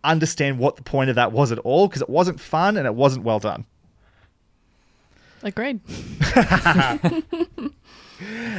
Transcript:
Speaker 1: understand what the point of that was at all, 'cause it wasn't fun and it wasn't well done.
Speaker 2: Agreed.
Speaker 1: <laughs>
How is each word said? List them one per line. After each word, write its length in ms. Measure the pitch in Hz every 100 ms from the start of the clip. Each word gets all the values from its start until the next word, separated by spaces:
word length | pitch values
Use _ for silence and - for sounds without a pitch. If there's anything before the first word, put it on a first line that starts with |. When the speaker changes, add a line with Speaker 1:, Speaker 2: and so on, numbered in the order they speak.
Speaker 1:
understand 540 | 147 160 160 - 139 131
what 200 | 135 -
the 40 |
point 280 | - 139 131
of 60 |
that 160 | 120 117
was 200 | 113 135
at 80 | 113
all, 280 | - 147 196
'cause 140 | 135
it 80 | 135
wasn't 300 | 143 180 160
fun 360 | - 160 190
and 120 | 208 131
it 80 |
wasn't 280 | 113 139 131
well 160 | 113 107
done. 260 | 107 - - _ _ _ _ _ _ _ _ _ _ _ _ _ _ _ _ _
Speaker 2:
Agreed. 360 | 202 214 254 233
Speaker 1:
<laughs> 1900 | - - - - - 262 202 180 175 170 131 - 170 320 - 330 349 - 262 _ _ - - - 196 220 233